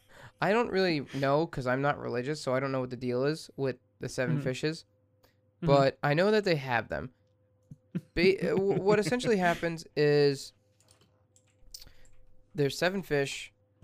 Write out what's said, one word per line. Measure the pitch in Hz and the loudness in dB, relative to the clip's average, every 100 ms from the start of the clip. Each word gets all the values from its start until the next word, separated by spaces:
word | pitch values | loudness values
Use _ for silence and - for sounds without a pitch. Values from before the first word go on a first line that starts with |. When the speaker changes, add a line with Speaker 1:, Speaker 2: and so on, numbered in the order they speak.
Speaker 1:
<laughs> | _ - - _ | _ -20 -20 _
I | 165 | 0
don't | 220 240 | 2 2
really | 190 185 156 - | 0 0 0 -4
know | 135 139 143 165 | -2 2 2 0
'cause | - 127 | -2 -2
I'm | 127 | 0
not | 143 143 | 0 -2
religious, | 123 120 127 151 | -4 -4 -4 -6
so | - | -2
I | 127 | -2
don't | 135 | 0
know | 135 | -4
what | 127 | -4
the | 123 | -6
deal | 123 123 | -4 0
is | 139 160 - - | 0 -2 -8 -6
with | 135 123 _ _ | -6 -6 _ _
the | 127 | -8
seven | - 127 147 | -4 -2 -2
Speaker 2:
Mm-hmm. | |
Speaker 1:
fishes, | 131 127 156 165 - _ _ _ _ _ _ _ | -2 -4 -4 -6 -12 _ _ _ _ _ _ _
Speaker 2:
Mm-hmm. | 165 | 4
Speaker 1:
but | 139 135 - | 4 4 2
I | 143 | 0
know | 147 196 | 2 4
that | 214 | 2
they | 202 156 | 2 -2
have | 135 117 101 | 0 -2 -2
them. | 76 98 - _ _ _ _ _ - _ 170 - | -8 -8 -14 _ _ _ _ _ -20 _ -10 -8
Ba-, | 160 185 190 - | 2 4 4 0
uh, | 190 | 0
w-, | 196 190 | 2 2
what | 190 208 | 2 2
essentially | 208 247 254 208 | 2 -2 0 2
Speaker 2:
<laughs> | 180 | 2
Speaker 1:
happens | 165 170 165 - - | 0 -4 -6 -6 0
is | 147 147 143 135 - - _ _ _ _ _ _ _ _ _ _ - - - - - - - - - | 4 4 4 2 -8 -20 _ _ _ _ _ _ _ _ _ _ -20 -20 -20 -20 -20 -20 -20 -20 -14
there's | - 143 - | -4 -2 0
seven | 175 196 | -2 -2
fish. | 151 147 139 - - _ _ _ | -2 -2 -2 -6 -14 _ _ _